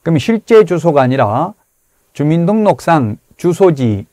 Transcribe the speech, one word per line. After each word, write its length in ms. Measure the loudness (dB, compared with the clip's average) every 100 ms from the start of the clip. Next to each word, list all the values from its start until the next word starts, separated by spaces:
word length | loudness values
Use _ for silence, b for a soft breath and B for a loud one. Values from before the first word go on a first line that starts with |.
그럼 160 | -2 -2
실제 460 | -2 -4 4 4
주소가 380 | 4 0 0 0
아니라 540 | 0 0 -2 -2 -6 -10 _ _ _ _ _
주민등록상 1040 | -6 -2 0 0 0 0 -2 0 0 -2 -6 _ _
주소지 680 | -4 2 0 2 -2 -4 -8